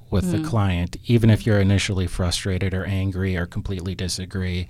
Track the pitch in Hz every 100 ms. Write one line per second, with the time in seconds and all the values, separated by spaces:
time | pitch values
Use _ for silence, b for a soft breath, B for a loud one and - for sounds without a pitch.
0 | - 98 127 107 156 110 98 87 87 -
1 | - 120 113 104 117 101 98 98 - 95
2 | 87 - 87 - 101 90 95 92 92 98
3 | 95 92 95 90 87 107 - 92 92 87
4 | 90 - 90 95 92 90